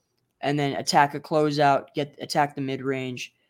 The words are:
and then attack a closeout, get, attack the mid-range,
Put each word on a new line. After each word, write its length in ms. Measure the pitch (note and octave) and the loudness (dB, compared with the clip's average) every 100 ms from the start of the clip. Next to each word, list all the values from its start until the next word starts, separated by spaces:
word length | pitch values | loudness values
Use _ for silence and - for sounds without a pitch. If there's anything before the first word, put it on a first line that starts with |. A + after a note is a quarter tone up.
| _ _ _ - | _ _ _ -6
and 180 | C3+ D3 | -2 0
then 160 | C#3+ | -2
attack 400 | B2+ C3+ E3 C#3+ | -4 2 4 4
a 60 | D3 | 2
closeout, 640 | - D#3 D3+ D3 C#3+ C#3 - | -2 0 2 4 4 4 0
get, 220 | - C#3+ - | -6 -6 -8
attack 340 | D3+ E3 C#3+ | -4 0 0
the 60 | D3 | -2
mid-range, 720 | C3+ C3+ C3 C3 C3 B2 - _ | -6 -4 -4 -4 -6 -8 -12 _